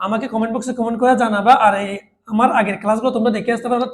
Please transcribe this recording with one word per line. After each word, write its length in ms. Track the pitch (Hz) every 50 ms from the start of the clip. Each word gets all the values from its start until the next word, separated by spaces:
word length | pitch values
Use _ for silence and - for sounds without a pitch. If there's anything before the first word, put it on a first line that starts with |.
| 180
আমাকে 200 | 196 214 226 254 247 226
কমেন্ট 180 | 226 220 226 226
বক্সে 180 | 247 233 254 240 240
কমেন্ট 180 | 226 226 233 220
করে 120 | 247 247 254 214 240
জানাবা। 300 | 226 214 202 190 226 262 254 226
আর 80 | 208 196 196 202
এই 80 | 196 196 202 - _ _ _ _ -
আমার 180 | 214 214 240 254 254 240
আগের 180 | 214 196 196 185
ক্লাসগুলো 300 | - 202 220 220 226 262 254 233
তোমরা 140 | 220 233 214 214
দেখে 140 | - 240 233
আসতে 120 | 226 233 240
পারো। 140 | 247 240 254 254